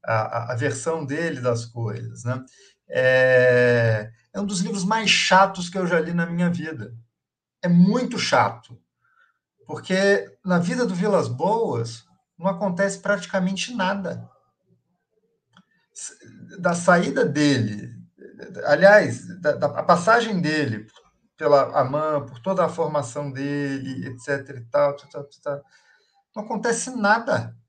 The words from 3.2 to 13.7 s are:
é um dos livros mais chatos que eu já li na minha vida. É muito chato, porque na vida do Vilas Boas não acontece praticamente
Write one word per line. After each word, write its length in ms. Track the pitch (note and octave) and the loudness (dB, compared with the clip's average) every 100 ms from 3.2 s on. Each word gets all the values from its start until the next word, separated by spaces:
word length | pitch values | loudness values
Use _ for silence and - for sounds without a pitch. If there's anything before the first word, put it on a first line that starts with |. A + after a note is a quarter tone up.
| C3 B2+ B2+ B2 B2 A#2+ A#2 A2 A2 _ _ | 6 6 6 6 4 4 2 0 -4 _ _
é 60 | F#3+ | -8
um 60 | G3+ | -4
dos 160 | F#3 | -4
livros 240 | G3+ G3+ F3+ | -4 -2 0
mais 240 | A3 G#3 | 0 2
chatos 600 | - - F#3+ G3 F#3 F3 | 2 4 6 6 0 -6
que 80 | F#3+ | -4
eu 80 | F3 | 0
já 140 | F3 | 0
li 140 | D#3+ | 0
na 120 | F3 E3+ | -2 -2
minha 240 | E3+ F3 | 0 0
vida. 460 | D#3 D#3 D3+ - - _ _ _ _ _ _ | 0 -6 -10 -12 -16 _ _ _ _ _ _
É 60 | F3 | 4
muito 500 | F3 F#3+ B3 B3 G#3+ | 6 6 4 -2 -4
chato, 640 | - C3 G2+ - _ - _ _ _ _ _ _ _ _ - | 0 2 2 -4 _ -20 _ _ _ _ _ _ _ _ -14
porque 680 | D3 - F#3 G3 G3+ - _ F#3 | -14 -2 2 4 2 0 _ 0
na 140 | F3 | 0
vida 260 | F3 B3 A#3 | 2 -2 -2
do 100 | F3+ | 0
Vilas 320 | G#3+ F#3+ A#2 | 2 2 0
Boas 760 | B2 F3 A3+ G#3 A#2 A2+ - _ _ _ _ | -2 0 0 0 -2 -6 -10 _ _ _ _
não 80 | F3+ | -4
acontece 520 | F#3 G#3 F3 G3 G3 | -2 -4 0 -2 -2
praticamente 760 | - G3+ - F#3+ F#3 F#3+ - | -2 -4 -2 -2 -2 -4 -6